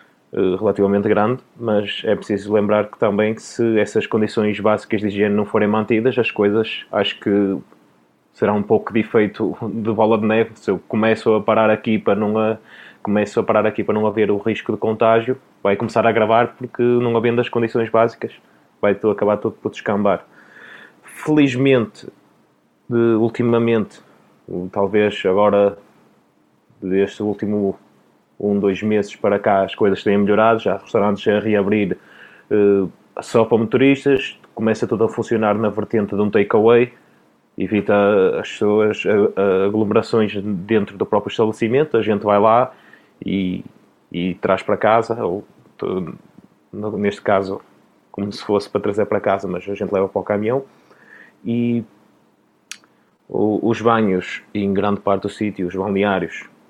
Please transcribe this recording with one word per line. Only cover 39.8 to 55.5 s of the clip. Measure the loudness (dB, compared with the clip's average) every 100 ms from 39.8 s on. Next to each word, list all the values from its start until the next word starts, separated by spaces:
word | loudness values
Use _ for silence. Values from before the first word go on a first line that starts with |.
| 0 0 0 0 0 -4
dentro | -6 -6 -2 0 -2 -4
do |
próprio | -2 -2 -2
estabelecimento, | -2 -2 -2 -2 0 0 0
a |
gente | 0 -2
vai | 2 2
lá | 4 2 0 -4 _ -20 _ _
e, | -6 -4 -2 -6 -10 _ _ _ _
e | -6 -6 -2
traz | 0 0
para | 0 0
casa, | 2 2 0 -2
ou, | -4 -6 -10 _ _ -10
to-, | -6 -6 -6 -12 -20 -20 -20 _ _
no-, | -10 -8 -4
neste | -2 -2
caso, | 0 0 0 -6 -12 _ _ _ _
como | -8 -8
se | -8
fosse | -2 -2 -2
para | -4
trazer | -4 -2 -2
para | -2
casa, | 0 -2 -2
mas | -8 -8
a |
gente | -8 -4
leva | -2 -2
para | -2
o |
caminhão, | -2 -2 -2 -4 -6 _ _ _ _ -20 -20 _
e | -6 -2 -2 -2 -6 _ _ _ _ _ _ _ _ -20 _ _ _ _ -10
o-, | -4 -2 0 -2
os | 0
banhos, | 2 2 2 -2 -4 -12 -10
em | -4 -2
grande | 0 -2 -2
parte | -2 -2
do | -4
sítio, | -6 -6